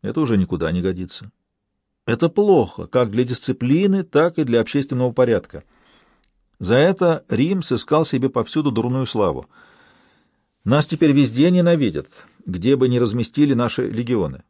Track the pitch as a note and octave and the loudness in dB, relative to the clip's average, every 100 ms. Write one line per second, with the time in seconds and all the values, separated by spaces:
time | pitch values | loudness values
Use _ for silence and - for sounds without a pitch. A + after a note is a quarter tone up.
0 | G2+ A2+ C#3+ G#2 F2+ F2 D#2 F2 F2+ F2+ | -6 -4 0 0 0 -2 -2 -2 -4 -6
1 | F2+ - G2+ _ _ _ _ _ _ _ | -10 -14 -18 _ _ _ _ _ _ _
2 | - A#2 E3 E3 G#3 F3 G2+ - E2 B2+ | -6 -2 0 2 4 4 2 -4 -4 0
3 | A#2+ G#2+ B2 B2 - B2+ B2 D3+ G3 F#3+ | 0 0 -2 -4 -6 -4 0 2 2 0
4 | F#3 - E3+ E3+ C3+ A#2 A2 C#3+ C#3 B2+ | 0 2 2 0 0 0 0 -2 -2 -2
5 | B2+ A#2+ B2 G#2+ - D#2 - _ _ _ | -2 2 2 2 -2 -20 -20 _ _ _
6 | _ _ _ _ _ _ F2 A#2+ E3 F#3+ | _ _ _ _ _ _ 0 2 2 2
7 | F3 D#3+ _ A2 D3+ F#3+ - A#2+ - D3+ | 0 0 _ -2 0 0 -2 -4 0 0
8 | D#3 C3 B2+ B2 A2+ D#3 D3 A2+ A#2+ C3 | 0 0 -2 -2 -4 -2 -2 -2 -2 -2
9 | B2+ A2+ F#2+ C2 - _ _ _ _ _ | -4 0 -2 -2 -12 _ _ _ _ _
10 | _ _ _ _ _ _ - C#3 D3 D#3 | _ _ _ _ _ _ 0 0 0 0
11 | D#3 C#3 C3 A#2 E3 F3+ E3+ E3 A#2+ D2+ | 2 4 2 2 2 4 2 2 0 -4
12 | C#2 - - _ - F2+ G#2 C#3 B2+ B2 | -10 -20 -20 _ -10 -4 0 2 2 2
13 | A#2+ A#2 A#2 - D3 B2 A#2+ - A#2+ A2 | 0 -2 -4 0 2 2 -2 -4 -4 -4
14 | A#2+ B2 D#2+ C2 _ | -2 -2 -2 -6 _